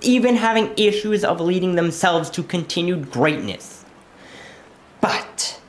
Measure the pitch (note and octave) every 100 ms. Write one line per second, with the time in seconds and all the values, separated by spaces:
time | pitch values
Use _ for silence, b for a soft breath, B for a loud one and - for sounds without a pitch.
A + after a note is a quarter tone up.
0 | A#3+ B3 A#3+ A#3 A3+ A3 A3 - G#3 G#3
1 | G#3+ G#3 - E3 E3+ F#3 F#3 F3 E3+ D#3+
2 | F#3 E3+ D#3 - - F3+ D3 F3 F3 F3+
3 | C3+ A#2+ D#3 D3 G2+ - - - - -
4 | - B B B B B B B - -
5 | F#3+ - - - - -